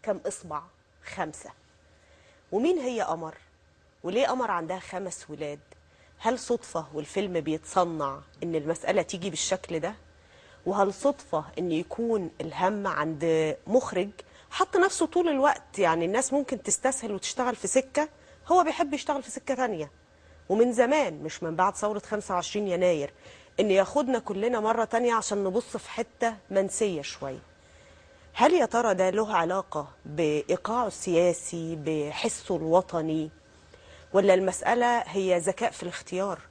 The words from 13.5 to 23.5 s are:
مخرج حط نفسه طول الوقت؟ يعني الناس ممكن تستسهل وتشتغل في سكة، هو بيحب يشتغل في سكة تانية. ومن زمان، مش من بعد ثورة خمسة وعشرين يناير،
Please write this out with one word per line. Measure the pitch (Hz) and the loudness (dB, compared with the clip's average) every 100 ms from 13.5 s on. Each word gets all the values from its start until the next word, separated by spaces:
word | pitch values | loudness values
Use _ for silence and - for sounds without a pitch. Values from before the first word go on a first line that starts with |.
| 151 - | -2 2
مخرج | 240 - 196 202 - - - - | 2 2 -2 -4 -8 -20 -20 -14
حط | - 381 392 | -4 0 4
نفسه | 381 - 330 | 4 2 0
طول | 349 339 | 2 2
الوقت؟ | 277 285 - - - | 4 2 2 -6 0
يعني | 175 165 170 | 2 4 2
الناس | 220 262 | 0 0
ممكن | 277 277 226 | 0 0 -4
تستسهل | - - 254 262 226 | -4 0 0 -2 -6
وتشتغل | 196 - - 247 226 | -6 -6 -2 -2 -2
في | 190 | 2
سكة، | 262 262 - 302 - - - - | 2 2 -2 -2 -6 -20 -20 4
هو | 359 | 4
بيحب | 330 - 311 | 4 2 -2
يشتغل | 277 - 277 | -2 -4 -4
في | - | -6
سكة | - - 247 | -12 -4 -2
تانية. | 247 180 147 - _ _ - - - | -2 -2 -8 -12 _ _ -20 -20 -2
ومن | 202 240 | 4 4
زمان، | 226 240 302 233 151 | 6 4 4 2 -2
مش | 151 - | -10 -6
من | 170 165 | -6 2
بعد | 185 196 | 0 2
ثورة | 208 208 | -4 -4
خمسة | - 208 - | -4 -6 -2
وعشرين | 180 170 208 208 | -4 -2 -4 -2
يناير، | 175 180 165 143 - - - - | 2 2 2 -2 -10 -20 -20 -14